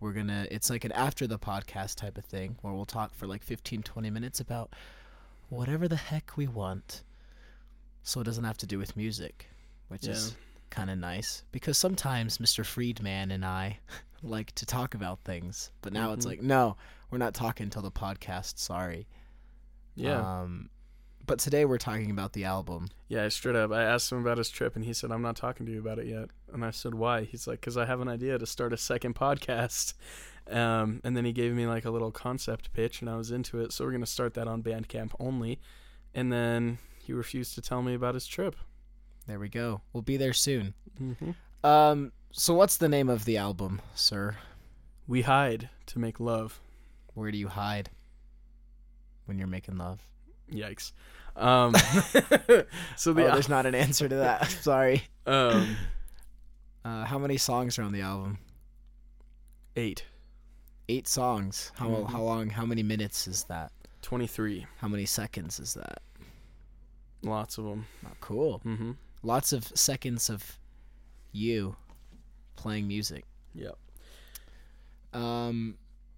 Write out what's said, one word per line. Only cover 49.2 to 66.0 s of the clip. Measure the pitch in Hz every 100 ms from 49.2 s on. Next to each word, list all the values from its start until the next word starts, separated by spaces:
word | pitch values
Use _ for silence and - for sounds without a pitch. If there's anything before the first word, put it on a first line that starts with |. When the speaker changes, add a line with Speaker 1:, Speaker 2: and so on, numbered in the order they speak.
| -
Speaker 1:
when | 98
you're | 95
making | 92 - 92
love? | 87 92 - - - - -
Speaker 2:
Yikes. | 107 104 104 - - - - - -
Um, | 120 127 123 117
<laughs> | 110 160 - - - 294 - 233 - - 170 -
so | 165
the | 165
Speaker 1:
Oh, | 160
Speaker 2:
al- |
Speaker 1:
there's | 139 139
not | 139 131
an | 127
answer | 135 139 143
to | 135
that. | 131 113 160
<laughs> | 185
Sorry. | 151 135 131 135 - - -
Speaker 2:
Um, | 135 123 107 95 107 - - - - - - - - - -
Speaker 1:
Uh, | 117 113 110
how | 139
many | 139 139
songs | - 123 123 117
are |
on | 104
the | 101
album? | 95 98 98 101 - - - - - - - - - - - - - -
Speaker 2:
Eight. | 117 - - - - - - - - - -
Speaker 1:
Eight | 127 -
songs. | - 123 113 98 101 - -
How, | 120
Speaker 2:
Mm-hmm. | 110 104
Speaker 1:
how | 120
long, | 113 113 107
how | 107 117
many | 117
minutes | 107 107 104 - -
is | 90
that? | - 85 78 - - -
Speaker 2:
Twenty-three. | - 123 117 - 110 95 - -
Speaker 1:
How | 107
many | 101 98
seconds | - 107 - 85 -
is | 110 -
that? | 50 50